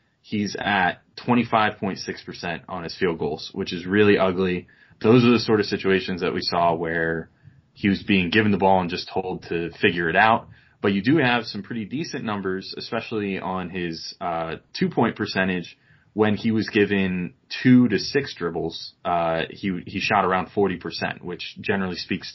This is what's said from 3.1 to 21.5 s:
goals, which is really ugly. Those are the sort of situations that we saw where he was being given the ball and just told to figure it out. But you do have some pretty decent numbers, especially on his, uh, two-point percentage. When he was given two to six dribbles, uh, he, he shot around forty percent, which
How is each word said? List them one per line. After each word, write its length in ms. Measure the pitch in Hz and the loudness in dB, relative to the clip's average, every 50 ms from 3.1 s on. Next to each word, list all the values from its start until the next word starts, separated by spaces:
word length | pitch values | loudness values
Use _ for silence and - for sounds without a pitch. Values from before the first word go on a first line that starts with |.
| 85 78 | 0 -2
goals, 320 | 82 73 78 - - - - | -4 -6 -6 -8 -10 -10 -8
which 180 | 95 95 - | -8 -6 -6
is 140 | 92 85 87 | -6 -8 -2
really 320 | 92 98 104 104 104 101 - | 2 4 6 8 8 6 6
ugly. 480 | 95 95 87 92 95 92 90 87 - - _ _ _ _ _ _ | 4 2 2 0 0 -2 -2 -4 -8 -12 _ _ _ _ _ _
Those 240 | - 107 120 127 123 | 4 6 8 8 8
are 60 | 120 | 6
the 80 | 120 110 | 4 4
sort 220 | - - 110 104 | 4 2 2 2
of 40 | 101 | 2
situations 560 | - 104 92 - 95 95 92 - - 92 85 | 0 -4 -2 2 2 2 2 0 -2 -4 -2
that 140 | 92 80 - | -2 -2 -2
we 80 | 90 | -2
saw 320 | 90 - 90 87 87 85 82 | -2 -2 0 2 2 2 2
where 560 | 82 85 82 85 82 82 82 82 82 80 - _ _ _ - - _ _ _ _ | 0 -2 -2 -2 0 0 0 -2 -4 -6 -10 _ _ _ -20 -20 _ _ _ _
he 140 | - - 101 | 0 2 2
was 140 | 95 - | 2 2
being 260 | - - 101 95 90 85 | 2 2 2 2 2 2
given 240 | - 110 110 104 | 2 4 4 4
the 60 | 101 87 | 2 4
ball 240 | 98 95 95 92 | 4 4 4 2
and 80 | 90 85 | 2 0
just 180 | 90 85 - - | -4 -6 -8 -6
told 360 | - 95 92 92 87 82 - | -6 -6 -4 -4 -6 -8 -6
to 260 | - 87 82 85 85 - - | -6 -4 -4 -4 -6 -2 0
figure 300 | - 101 85 87 87 80 | 0 0 2 0 0 2
it 40 | 80 | 4
out. 320 | 95 107 110 113 101 - - - - _ _ _ _ | 4 6 6 4 2 0 -6 -20 -20 _ _ _ _
But 100 | - 104 | -2 0
you 80 | 98 98 | 0 0
do 160 | 90 123 151 | 2 2 2
have 300 | 165 131 123 120 120 110 | 2 2 2 0 0 -2
some 160 | - - 101 | -6 -10 -12
pretty 240 | 95 - 120 113 104 | -10 -8 -8 -8 -8
decent 360 | 92 123 147 165 - - 135 | -8 -8 -8 -8 -8 -8 -8
numbers, 520 | 104 113 104 98 95 95 92 95 95 - - | -6 -6 -4 -4 -4 -4 -4 -6 -8 -10 -12
especially 640 | - - - 117 113 - - 117 107 104 98 95 - | -12 -10 -6 -6 -6 -6 -4 -4 -4 -4 -4 -4 -4
on 320 | - 92 92 92 90 85 | -6 -6 -6 -6 -6 -6
his, 440 | 92 92 87 85 82 80 - - - - | -6 -6 -6 -6 -8 -10 -12 -16 -12 -8
uh, 360 | 87 87 82 82 80 80 82 - - _ - | -6 -6 -4 -4 -4 -6 -8 -10 -12 _ -6
two-point 420 | - 196 175 - 131 120 107 - | -4 -4 -2 0 0 0 0 0
percentage. 640 | - 107 - - 98 95 95 92 90 85 - - _ _ _ _ _ _ _ | -2 -6 -4 -2 0 0 0 0 -2 -4 -8 -14 _ _ _ _ _ _ _
When 240 | - 104 107 107 104 | 0 0 2 2 2
he 140 | 101 - 113 | 0 0 0
was 180 | 110 110 101 - | 0 0 0 0
given 640 | - 107 101 95 101 98 95 92 92 90 87 - - _ _ - - - | 2 2 2 4 2 2 2 0 -2 -2 -6 -8 -10 _ _ -14 -8 2
two 260 | - 127 127 123 123 113 | 6 8 8 8 8 6
to 100 | 101 85 | 2 0
six 360 | - - - 139 135 - - | -2 -2 -2 -2 -2 -4 -6
dribbles, 580 | - 87 85 82 82 82 82 - - - - - _ | -6 -6 -4 -4 -4 -4 -6 -6 -10 -14 -18 -18 _
uh, 420 | - 90 87 85 85 82 82 82 - - | -4 -2 -2 0 0 0 0 -2 -2 -4
he, 320 | - - - 98 90 85 82 | -6 -6 -4 -4 -4 -4 -6
he 140 | - 90 95 | -8 -6 -4
shot 260 | - - 110 101 92 | 0 2 2 4 4
around 240 | 92 92 92 87 - | 4 2 0 -2 -2
forty 260 | - 104 101 92 90 | 0 0 0 0 0
percent, 480 | 80 - 85 82 - 92 87 - - - | -4 -8 -10 -6 -6 -6 -6 -6 -8 -10
which 320 | 87 87 - - - | -12 -10 -10 -12 -14